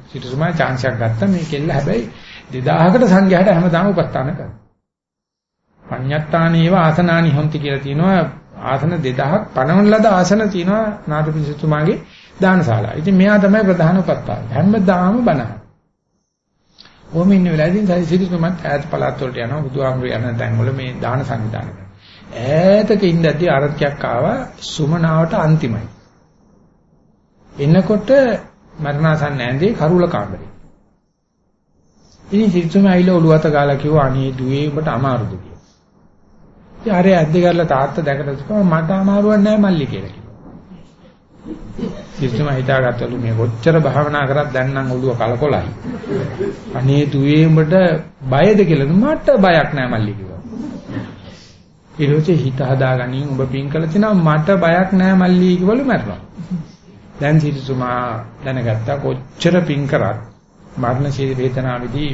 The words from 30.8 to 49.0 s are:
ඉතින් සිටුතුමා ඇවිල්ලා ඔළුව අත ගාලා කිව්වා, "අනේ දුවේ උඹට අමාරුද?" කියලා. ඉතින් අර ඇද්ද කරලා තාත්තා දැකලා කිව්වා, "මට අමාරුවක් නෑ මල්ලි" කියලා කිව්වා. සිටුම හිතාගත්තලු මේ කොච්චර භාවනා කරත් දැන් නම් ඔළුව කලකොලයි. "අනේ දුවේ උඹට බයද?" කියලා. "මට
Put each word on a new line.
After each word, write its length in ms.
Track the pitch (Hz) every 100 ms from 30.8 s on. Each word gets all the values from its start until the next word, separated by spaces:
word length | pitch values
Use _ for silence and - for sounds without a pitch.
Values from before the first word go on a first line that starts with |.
| _ _ _ _ _ _ _ _ _ _ _ _ _ _
ඉතින් 260 | - 202 220
සිටුතුමා 420 | 175 165 202 196
ඇවිල්ලා 240 | 180 180 175
ඔළුව 160 | 160
අත 140 | 156 160
ගාලා 280 | 147 143 139
කිව්වා, 300 | 147 156 135
"අනේ 240 | 131 135
දුවේ 320 | 131 127 139
උඹට 240 | 151 143 156
අමාරුද?" 440 | 135 139 120 107
කියලා. 320 | 90 - - _ _ _ _ _ _ _ _ - - -
ඉතින් 200 | - 226
අර 140 | 180 185
ඇද්ද 260 | 180 156 175
කරලා 300 | 175 170 165
තාත්තා 380 | 135 139 -
දැකලා 300 | 147 139 143
කිව්වා, 280 | 135 - 214
"මට 260 | 185 160 165
අමාරුවක් 440 | 190 196 202 208 214
නෑ 200 | 208 214
මල්ලි" 280 | 196 165 123
කියලා 260 | 98 95
කිව්වා. 140 | - - - - - - 180 - _ - _ _ - - 160 - - - - - -
සිටුම 300 | 131 117 147
හිතාගත්තලු 680 | 135 127 131 123 120 120 120
මේ 180 | 117
කොච්චර 420 | 113 113 - 165 160
භාවනා 460 | 147 131 147 147 135
කරත් 220 | 143 143
දැන් 180 | 131 131
නම් 180 | 135 123
ඔළුව 260 | 127 131 113
කලකොලයි. 520 | 113 120 147 101 - - - - - 101 143 - 202 - -
"අනේ 300 | 127 131 143 143
දුවේ 360 | 135 139 151
උඹට 300 | 160 160 156 185 180 - - -
බයද?" 340 | 131 131 190 208
කියලා. 300 | 170 147 139
"මට 340 | 185